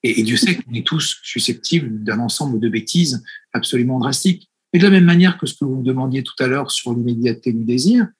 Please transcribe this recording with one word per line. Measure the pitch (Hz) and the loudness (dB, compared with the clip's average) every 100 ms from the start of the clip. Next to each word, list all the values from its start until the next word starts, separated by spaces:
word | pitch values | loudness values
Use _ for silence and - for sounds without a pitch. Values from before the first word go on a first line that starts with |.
Et, | 127 113 | 0 0
et | |
Dieu | 110 117 | 0 0
sait | - 175 | 0 -2
qu'on | - | -4
est | 120 - | -6 -4
tous | 160 - - | -2 -4 -8
susceptibles | - 117 - - - 165 127 110 | -10 -6 -4 -6 -2 -2 -2 -6
d'un | 107 107 | -4 -4
ensemble | 120 - 143 113 | -4 -4 -4 -2
de | 117 | -2
bêtises | 107 107 170 160 120 - - _ | -2 -2 0 0 -2 -8 -20 _
absolument | 120 - 127 120 127 | -8 -4 -2 0 0
drastiques. | 123 135 190 180 _ _ _ | -2 0 0 -2 _ _ _
Et | 175 | 2
de | |
la | 196 | 6
même | 190 | 8
manière | 175 170 185 175 | 6 6 4 2
que | 139 | -8
ce | - | -6
que | 139 | -6
vous | 131 | -2
demandiez | 127 131 131 131 | -2 -2 -2 -4
tout | 139 - | -6 -4
à | 127 | -2
l'heure | 139 135 | -2 -4
sur | - 127 | -6 -4
l'immédiateté | 120 120 117 120 113 127 | -4 -2 0 -2 -2 -2
du | 113 113 | -2 -2
désir | 127 156 240 196 | 2 4 4 2